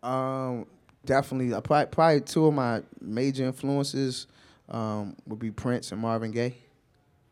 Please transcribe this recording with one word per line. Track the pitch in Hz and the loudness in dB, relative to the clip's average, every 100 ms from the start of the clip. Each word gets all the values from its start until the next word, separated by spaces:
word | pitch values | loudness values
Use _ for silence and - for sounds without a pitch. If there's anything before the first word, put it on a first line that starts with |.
Um, | 120 131 131 135 131 123 - _ _ _ | -2 -2 -2 -4 -4 -6 -8 _ _ _
definitely. | - 135 127 135 123 | 2 2 2 -2 0
Uh, | 110 | -2
prob-, | - 151 139 | 2 2 2
probably | - 165 151 | 4 6 6
two | 143 - 156 | 2 4 4
of | |
my | 147 123 113 - - | 4 0 0 -4 -16
major | 85 110 135 135 | -8 -2 0 0
influences, | 131 127 135 139 139 135 135 127 - _ - _ - | -4 -2 -2 0 0 -2 -4 -4 -12 _ -20 _ -10
um, | 117 110 107 101 - - | -6 -4 -4 -6 -10 -12
would | 107 | -8
be | 113 | -8
Prince | 104 123 120 - | -4 -2 -2 -4
and | 101 | -6
Marvin | 113 113 110 | -2 -2 -2
Gaye. | 113 120 123 _ _ _ _ _ _ _ | -2 -4 -6 _ _ _ _ _ _ _